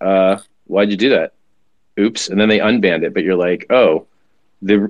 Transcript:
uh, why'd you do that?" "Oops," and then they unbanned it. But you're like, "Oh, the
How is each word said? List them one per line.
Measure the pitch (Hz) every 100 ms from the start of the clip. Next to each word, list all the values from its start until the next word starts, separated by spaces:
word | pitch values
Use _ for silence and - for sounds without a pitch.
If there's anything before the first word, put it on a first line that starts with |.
uh, | 92 95 95 98 - _ -
why'd | 95 104
you | 98
do | 127
that?" | 95 78 _ _ _ _ _ _ -
"Oops," | 110 110 -
and | 98
then | 107
they | 107
unbanned | 107 117 98 82
it. | 85
But | 98
you're | 87
like, | 90 87 90 -
"Oh, | 127 98 80 - _ _ _ _ -
the | 98 104